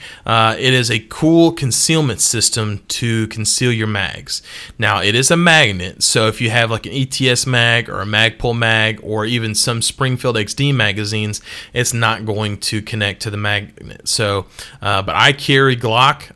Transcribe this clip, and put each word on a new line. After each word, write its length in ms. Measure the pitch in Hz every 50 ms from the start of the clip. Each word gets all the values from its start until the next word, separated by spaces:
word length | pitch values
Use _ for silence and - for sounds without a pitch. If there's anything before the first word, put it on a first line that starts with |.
| - - - - -
Uh, 320 | - 113 113 113 110 110 82
it 140 | 117 131 131
is 180 | 127 120 113
a 100 | 117 117
cool 520 | - - - - 160 156 165 165 165 165 165
concealment 680 | 160 147 131 113 - - - 160 160 151 135 107 87
system 640 | - - - 113 101 - - 117 107 107 104 101 - -
to 380 | - - - 117 113 113 110 107
conceal 420 | - 110 107 - - - 127 123
your 160 | 120 110 110
mags. 560 | 107 107 101 95 80 - - - - - - - - - - - - - -
Now, 240 | 113 104 104 98 90
it 120 | 101 110
is 160 | 120 139 -
a 60 | 175
magnet, 680 | 165 170 175 165 156 147 113 98 90 87 92 - - -
so 260 | - - 120 110 110
if 120 | 110 -
you 80 | 123 113
have, 220 | 107 120 117 110
like, 160 | 117 107 -
an 60 | 95 107
E 120 | 139 131
T 240 | 131 - - 135 127
S 180 | 123 117 -
mag 440 | 131 127 120 117 117 117 117 117 -
or 100 | 95 98
a 60 | 95
Magpul 500 | 104 107 107 110 113 113 - - 123 117
mag 440 | 117 117 113 113 110 110 110 113 - -
or 240 | - 107 107 107
even 280 | 113 123 120 113 110 107
some 280 | - - - 120 113 107
Springfield 560 | - - - 135 131 127 123 - 127 117 110
X 160 | 107 104 -
D 180 | - 117 143 139
magazines, 680 | 127 110 104 98 104 107 101 110 107 107 104 104 - - - - - - - -
it's 180 | 123 123 - -
not 320 | 117 117 110 113 98 110
going 320 | 110 104 104 107 104 104 98
to 220 | - - - 107
connect 400 | 104 - - 110 104 101 95 - -
to 80 | 110
the 60 | 104
magnet. 720 | 104 104 104 104 101 104 - - - - - - - - -
So, 380 | - - 113 104 101 98 92 - - - - - - -
uh, 220 | - 98 101 98 95
but 120 | 95 78
I 180 | 90 113 139 143
carry 440 | 139 - - 143 135 139 135 127
Glock. 540 | 120 117 117 110 117 127 135 - - - - -